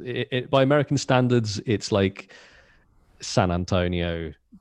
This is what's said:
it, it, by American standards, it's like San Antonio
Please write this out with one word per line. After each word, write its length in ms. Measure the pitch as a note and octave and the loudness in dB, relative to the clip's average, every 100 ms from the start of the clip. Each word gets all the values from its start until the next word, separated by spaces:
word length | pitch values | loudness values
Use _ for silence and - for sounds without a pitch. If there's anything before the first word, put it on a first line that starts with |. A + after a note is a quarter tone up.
it, 240 | B2+ B2 A#2+ | -10 -8 -4
it, 180 | B2+ B2 | -4 0
by 140 | C3+ | 2
American 340 | C3+ D3 C3+ C#3 | 4 2 2 -2
standards, 640 | - C3 B2 B2 A2 G2+ - | 2 2 4 2 0 -4 -2
it's 260 | G2+ - | -2 0
like 420 | G#2 F#2+ - - - - - _ _ _ _ _ - | 2 2 -2 -16 -20 -20 -20 _ _ _ _ _ -16
San 300 | - - F#2 | -4 0 2
Antonio 840 | F2 F2+ F#2+ F2+ F2+ F2 E2 D#2+ D2+ _ - | 2 0 0 0 -2 -4 -4 -8 -14 _ -20